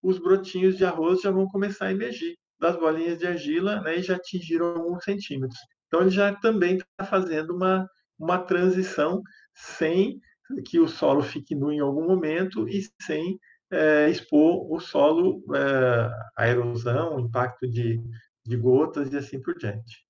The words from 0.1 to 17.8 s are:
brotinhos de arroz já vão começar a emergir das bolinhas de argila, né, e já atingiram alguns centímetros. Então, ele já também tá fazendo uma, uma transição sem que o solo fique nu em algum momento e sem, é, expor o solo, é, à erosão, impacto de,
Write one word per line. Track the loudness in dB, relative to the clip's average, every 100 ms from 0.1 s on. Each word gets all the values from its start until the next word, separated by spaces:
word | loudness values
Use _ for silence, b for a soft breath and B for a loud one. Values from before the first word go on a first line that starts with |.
| 0
brotinhos | 4 2 2 2 2 4
de |
arroz | 0 2 2 2
já | 2
vão | 0 0
começar | 0 -4 -4 -4
a |
emergir | -2 -4 -6 -8 -10 _ _
das | -2 2
bolinhas | 0 0 -2 -2
de | -2
argila, | -4 -2 -2 0 -2
né, | -2 -4
e |
já | -2 -4
atingiram | -4 -8 -4 -2 -2 -2
alguns | -4 -6
centímetros. | -4 -6 -6 -6 -8 -10 -20 _ _
Então, | 2
ele | 4
já | 4 0
também | 2 0 2 2 0 -4 -12
tá | -2
fazendo | -2 0 -2 -4 -2
uma, | 2 0 -2 b b _
uma | -2 -2
transição | 0 2 2 2 -2 0 0 -2 -8 B B
sem | _ -18 -4 0 2 0 -2 b b _ -12 -2
que | 2
o | 2
solo | 2 2 2
fique | 0 -6 -8
nu | -4 -2
em | 0
algum | 0 0 2
momento | 2 2 -2 -2 -4 -4
e | -4 -6 _
sem, | -6 -4 -4 -6 b b _
é, | 0 4 6 4
expor | 2 2 4 6 4 -2
o | -8
solo, | -2 4 4 4 2 0 -4
é, | 0 2 4 4 2 0 -4 -12 0
à | 2
erosão, | 2 0 -2 -2 0 -2 -4
impacto | -2 -2 -2 -4 -6
de, | -2